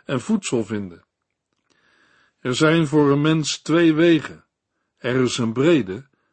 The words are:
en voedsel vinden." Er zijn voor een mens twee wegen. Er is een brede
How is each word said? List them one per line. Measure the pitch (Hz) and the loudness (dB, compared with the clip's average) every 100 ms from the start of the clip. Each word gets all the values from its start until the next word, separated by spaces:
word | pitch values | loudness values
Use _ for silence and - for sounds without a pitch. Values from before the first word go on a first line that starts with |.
en | - 127 | -8 -6
voedsel | - 214 - 120 | -2 -4 -2 -4
vinden." | 107 104 95 85 _ _ _ _ _ _ _ _ _ _ _ _ _ _ | -4 -6 -10 -16 _ _ _ _ _ _ _ _ _ _ _ _ _ _
Er | 127 | -6
zijn | 123 156 165 147 | 0 2 2 2
voor | 151 143 | 2 4
een | 143 | 2
mens | 151 160 143 - | 2 0 -2 -6
twee | - 165 165 | -2 2 2
wegen. | 156 170 160 - 160 _ _ _ _ _ _ | 4 4 2 -2 -16 _ _ _ _ _ _
Er | 123 131 | -4 0
is | 123 - | 0 -2
een | 113 | -4
brede | 113 151 156 92 101 - _ _ | 0 2 2 0 -10 -16 _ _